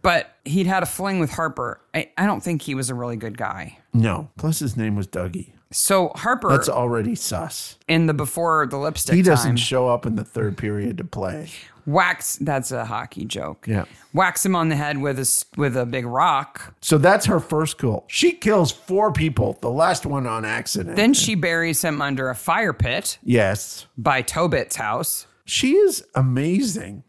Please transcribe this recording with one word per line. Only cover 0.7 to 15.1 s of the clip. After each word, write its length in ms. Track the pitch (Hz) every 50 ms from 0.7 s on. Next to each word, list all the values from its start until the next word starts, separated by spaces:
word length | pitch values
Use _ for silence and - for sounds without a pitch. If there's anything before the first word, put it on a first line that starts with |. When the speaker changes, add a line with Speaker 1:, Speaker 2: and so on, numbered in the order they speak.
| 190 185 185
Speaker 1:
a 40 |
fling 320 | - - - 185 196 190 180
with 120 | 160 131
Harper. 480 | - - 165 156 127 - 123 120 - - _ _ -
I, 160 | - - - _
I 80 | - 185
don't 180 | 208 185 151 -
think 200 | 175 170 147 -
he 120 | 156 139
was 140 | 131 131 120
a 60 | 127
really 200 | 120 123 120 117
good 200 | 107 113 110 101
guy. 400 | 98 104 - - - 78 - - _ _ _ -
Speaker 2:
No. 360 | 117 113 113 90 - 156 - _
Plus 220 | - - 156 160 -
his 160 | 147 120 101
name 200 | 120 110 110 104
was 100 | 104 95
Dougie. 440 | - - 90 87 85 87 92 90 - _ _ _ _
Speaker 1:
So 400 | - - - - 196 190 180 151 -
Harper 340 | - - 226 247 240 233 190
Speaker 2:
That's 180 | 135 131 -
already 460 | - - 123 120 120 120 113 104 240 226
sus. 640 | - - - 110 - - 151 - - - - - _ _
Speaker 1:
in 200 | - 165 165 165
the 60 | 160 151
Before 500 | 143 151 131 - 170 170 165 160 156 147
the 120 | 123 139 139
Lipstick 340 | 143 156 - - - - 165
Speaker 2:
He 80 | 180
doesn't 280 | 180 180 156 123 - 135
Speaker 1:
Time 40 | 120
Speaker 2:
show 320 | 117 - - 131 127 127
up 160 | 123 120 120 -
in 80 | 120 113
the 80 | 104 104
third 340 | - - 117 110 104 95
period 400 | - - 104 104 101 101 120 92
to 60 | 85 90
play. 460 | 85 - - - - - 151 156 160 - - - - - - _
Speaker 1:
whacks, 540 | 147 143 185 175 180 175 - - - - -
that's 300 | - 160 143 135 - -
a 140 | 131 117 113
hockey 380 | 113 110 113 - - - - 92
joke. 440 | 110 - 95 67 78 - _ -
Speaker 2:
Yeah. 180 | 107 107 98 - - - - - _
Speaker 1:
Whacks 320 | - - 185 180 175 - -
him 120 | 190 190
on 140 | 175 165 160
the 60 | 156
head 220 | 143 151 147 147
with 220 | 139 135 143